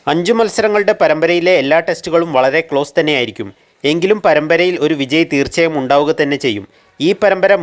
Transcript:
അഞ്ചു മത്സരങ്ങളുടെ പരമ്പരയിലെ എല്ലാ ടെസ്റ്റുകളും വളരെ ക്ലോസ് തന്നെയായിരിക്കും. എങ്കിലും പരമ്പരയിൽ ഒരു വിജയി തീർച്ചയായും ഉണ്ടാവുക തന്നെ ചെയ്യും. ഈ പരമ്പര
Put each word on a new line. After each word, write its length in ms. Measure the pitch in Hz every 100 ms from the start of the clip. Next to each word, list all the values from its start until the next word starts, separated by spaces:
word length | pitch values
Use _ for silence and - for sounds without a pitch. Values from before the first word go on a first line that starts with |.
| 143
അഞ്ചു 260 | 160 175 226
മത്സരങ്ങളുടെ 560 | 214 - 214 208 202 208
പരമ്പരയിലെ 520 | 160 156 165 175 180 170
എല്ലാ 160 | 139 160 170
ടെസ്റ്റുകളും 420 | 165 175 170 170 131
വളരെ 240 | 135 156 160
ക്ലോസ് 240 | 143 143 170
തന്നെയായിരിക്കും. 520 | 151 135 113 104 98 - _ _
എങ്കിലും 360 | 139 165 190 214 175
പരമ്പരയിൽ 500 | 151 151 170 180 160 151
ഒരു 120 | 151
വിജയി 260 | 131 160 165
തീർച്ചയായും 440 | 139 - - 165 151
ഉണ്ടാവുക 320 | 131 143 147 156
തന്നെ 200 | 143 139
ചെയ്യും. 220 | 131 101 98 _ _ -
ഈ 100 | 160 196
പരമ്പര 340 | 202 185 190 196